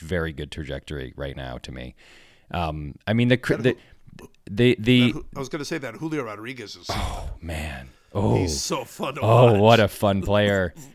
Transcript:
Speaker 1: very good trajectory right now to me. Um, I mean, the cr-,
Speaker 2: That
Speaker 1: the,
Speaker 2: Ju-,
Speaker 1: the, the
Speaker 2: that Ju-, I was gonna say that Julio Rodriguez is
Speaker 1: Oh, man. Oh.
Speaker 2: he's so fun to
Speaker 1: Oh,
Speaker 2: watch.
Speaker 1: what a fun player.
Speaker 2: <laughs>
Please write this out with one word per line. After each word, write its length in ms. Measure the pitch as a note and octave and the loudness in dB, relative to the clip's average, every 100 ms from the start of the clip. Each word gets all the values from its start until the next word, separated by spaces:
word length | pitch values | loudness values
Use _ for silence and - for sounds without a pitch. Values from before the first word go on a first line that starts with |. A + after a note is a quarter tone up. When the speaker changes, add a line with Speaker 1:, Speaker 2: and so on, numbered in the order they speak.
Speaker 1:
very 320 | D#2+ F2+ D#2+ | -6 -4 -4
good 180 | C#2+ D2 | -6 -10
trajectory 640 | - C#2+ C#2 - D2 B1+ - | -10 -8 -10 -10 -10 -10 -10
right 220 | C#2 C2 | -10 -10
now 200 | C2 B1 | -12 -12
to 120 | - | -12
me. 240 | B1+ B1 - - - - _ _ | -14 -14 -18 -20 -20 -20 _ _
Um, 440 | F2 E2 D2+ D2 - - | -6 -4 -6 -10 -10 -2
I 60 | |
mean, 160 | A2+ B2 | 2 2
the 80 | B2+ | 2
cr-, 180 | - - | 0 0
Speaker 2:
That 80 | |
Speaker 1:
the, 80 | A#2+ | 0
Speaker 2:
Ju-, 540 | - _ - - - - _ - | -2 _ -20 -20 -20 -20 _ -8
Speaker 1:
the, 260 | G2+ B2 - | 2 4 4
the 220 | A2 B2 A#2+ | 4 6 4
Speaker 2:
that 60 | |
Ju-, 120 | - - C#3+ | 2 -8 -10
I 40 | |
was 80 | C3 | -8
gonna 160 | D#3+ | -8
say 140 | C#3 D#3+ | -6 -8
that 180 | C3 G#2 | -8 -10
Julio 280 | D#3+ D#3 | -6 -6
Rodriguez 520 | A#2 G#2 A2+ C3 G2+ F2+ | -6 -10 -12 -12 -14 -12
is 120 | E2+ | -8
Speaker 1:
Oh, 400 | - - - - - | -6 -6 -8 -10 -10
man. 500 | E2 D#2 D2+ C2 C2 - _ | -8 -8 -8 -10 -14 -20 _
Oh. 220 | G2 G#2+ A2+ | -2 0 2
Speaker 2:
he's 240 | F2+ C#2+ | 0 -2
so 220 | - D3 | -4 -6
fun 320 | A#2+ - D#3 - | -8 -8 -8 -2
to 60 | |
Speaker 1:
Oh, 300 | G#2 A#2 B2 | 4 8 8
Speaker 2:
watch. 80 | G#2 | 8
Speaker 1:
what 180 | G#2+ A#2 | 8 6
a 80 | G2+ | 4
fun 340 | - G#2 G2 | 2 0 2
player. 520 | F2+ G2+ G#2 G2 F2+ - | 2 2 4 2 0 -6
Speaker 2:
<laughs> 40 | C3+ | -18